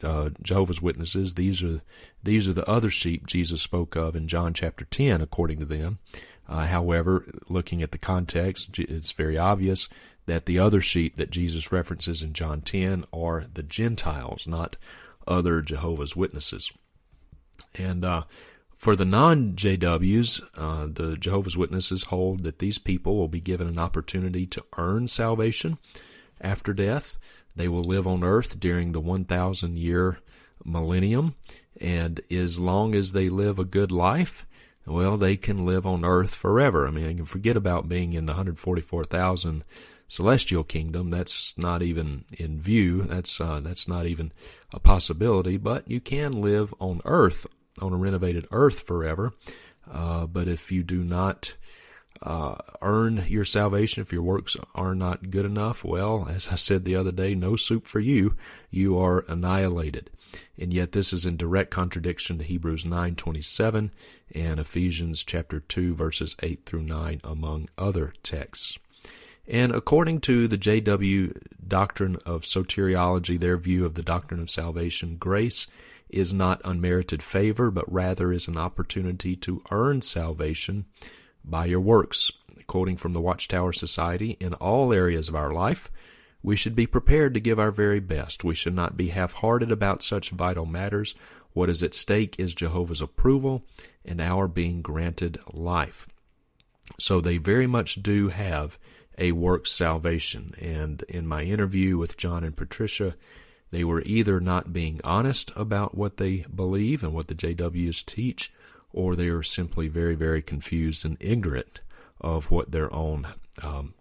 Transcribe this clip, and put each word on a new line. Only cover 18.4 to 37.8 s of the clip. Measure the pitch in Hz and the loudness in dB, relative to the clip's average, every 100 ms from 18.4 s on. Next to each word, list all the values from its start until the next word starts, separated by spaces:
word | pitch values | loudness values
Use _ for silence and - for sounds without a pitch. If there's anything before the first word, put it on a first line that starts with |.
| - - _ - 110 | -20 -20 _ -2 2
for | 98 | 4
the | |
non-J | 92 104 160 156 110 90 101 95 | 4 6 6 6 2 0 2 2
Ws, | 87 82 92 110 117 - - - | 2 4 4 4 2 0 -6 -8
uh, | 78 78 76 | -4 -4 -4
the | 78 80 80 | -4 -4 -4
Jehovah's | 87 98 95 90 | 0 0 0 0
Witnesses | 87 92 - 92 | 0 0 -2 -2
hold | - 92 92 92 | -2 0 0 -2
that | 82 - | -4 -4
these | 98 101 | -2 -2
people | - 92 - 104 | 0 0 0 0
will | 80 | 0
be | 85 | -2
given | 85 90 85 | -4 -2 -2
an | 82 | -2
opportunity | 85 80 - 92 92 90 90 | -2 -2 -2 -2 -2 -2 -4
to | - - - | -6 -10 -4
earn | 87 107 123 | -2 0 0
salvation | - 113 113 110 107 160 160 - - - - - - | -2 0 2 0 0 -4 -6 -10 -20 -20 -20 -20 -8
after | 95 98 - | -4 -2 -2
death. | 98 101 139 - - - - - - | 0 0 0 -4 -10 -12 -18 -14 -4
They | 87 | -2
will | 87 | 0
live | 87 95 92 | 0 0 2
on | 90 | 2
earth | 87 107 120 - | 4 2 2 -2
during | 90 87 85 | 0 0 0
the | 82 | -2
one | 82 95 90 | -2 -2 0
thousand | 90 92 95 85 85 | 0 0 -2 -4 -2
year | 85 90 90 90 - - - - | 0 2 2 0 -10 -20 -20 -16
millennium, | - 82 80 92 98 120 160 - - - _ - | -6 -2 0 2 2 2 0 -2 -12 -20 _ -8
and | 87 85 85 82 - | -2 0 0 -4 -4
as | 90 87 85 | -2 0 0
long | 90 95 110 | 0 2 2
as | 104 95 | 2 0
they | 98 92 | 2 2
live | 95 104 95 | 2 0 0
a | 92 | 0
good | 98 98 | 2 2
life, | 90 90 143 180 - - - - _ - | 4 4 4 0 -4 -16 -20 -20 _ -4
well, | 82 95 104 | 0 2 4
they | 95 101 | 2 2
can | - 101 90 | 0 0 2
live | 92 95 | 2 2
on | 90 85 | 0 4
earth | 90 95 - | 4 2 0
forever. | 90 110 139 85 69 | 2 4 4 4 2
I | |
mean, | 76 80 | 0 -4
they | 85 | -4
can | 78 | -6
forget | 92 110 117 | -2 0 2
about | 98 87 | 2 0